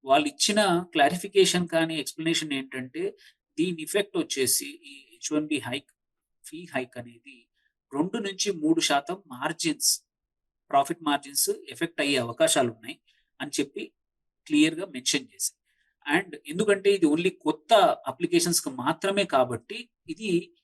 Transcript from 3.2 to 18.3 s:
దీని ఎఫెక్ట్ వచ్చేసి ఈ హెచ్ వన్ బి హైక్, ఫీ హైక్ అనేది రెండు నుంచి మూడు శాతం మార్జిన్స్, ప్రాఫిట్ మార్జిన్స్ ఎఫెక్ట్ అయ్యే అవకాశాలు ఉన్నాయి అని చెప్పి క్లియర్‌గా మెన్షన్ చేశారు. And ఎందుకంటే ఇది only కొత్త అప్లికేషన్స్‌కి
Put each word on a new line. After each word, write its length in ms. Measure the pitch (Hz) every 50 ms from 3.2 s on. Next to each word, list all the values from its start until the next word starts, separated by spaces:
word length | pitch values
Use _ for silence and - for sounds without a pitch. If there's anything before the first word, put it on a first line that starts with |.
| - - _ _ _ _ _ -
దీని 240 | 165 185 175 160
ఎఫెక్ట్ 340 | 156 147 - 208 202 202 -
వచ్చేసి 640 | 180 151 - - 135 131 123 - - 143 143 147 - _
ఈ 240 | 139 143 - _ _
హెచ్ 200 | - _ - -
వన్ 140 | 151 151 156
బి 120 | 151 156 135
హైక్, 320 | 120 147 139 143 _ _ _ _ _ _ _ _ _ _ _ _ _
ఫీ 240 | - - 160 180 165 196
హైక్ 240 | 131 127 123 _ 123
అనేది 480 | 120 120 117 117 _ 139 131 120 117 _ _ _ _ _ _ _ _ _
రెండు 260 | 139 139 160 190 196 240
నుంచి 340 | 202 196 190 190 - 208
మూడు 280 | 190 165 151 156 160 160
శాతం 420 | 156 - 147 139 - - 185 202 _
మార్జిన్స్, 760 | 147 127 123 135 160 165 - - 165 147 - - - - - _ _ _ _ _ _ _ _ _ _ _ _ _ _
ప్రాఫిట్ 320 | - 139 139 - 170 170
మార్జిన్స్ 480 | 165 147 143 139 - 139 143 - - 196 208 - - -
ఎఫెక్ట్ 320 | 131 - 170 165 _ -
అయ్యే 160 | 147 143 143
అవకాశాలు 560 | 131 120 117 113 - 160 156 - 151 131 120
ఉన్నాయి 280 | 113 - - - 160 _ _ _ _ _ _ _ _ _
అని 100 | - 294 - -
చెప్పి 320 | 285 - _ - - - _ _ _ _ _ _ _ _ _ _ _
క్లియర్‌గా 400 | - 151 147 151 160 160 156 190
మెన్షన్ 400 | 196 143 127 127 - - 139 127 - _
చేశారు. 260 | _ - - _ _ _ _ _ _ _ _ _ _ _ 147 143 180
And 180 | 196 185 151 - _
ఎందుకంటే 480 | 147 151 180 220 202 202 196 196 202 202
ఇది 120 | 196 170
only 240 | 151 147 165 175 185 - _
కొత్త 340 | _ 151 - - _ - 226 208 - - - - -
అప్లికేషన్స్‌కి 640 | 135 - _ 175 165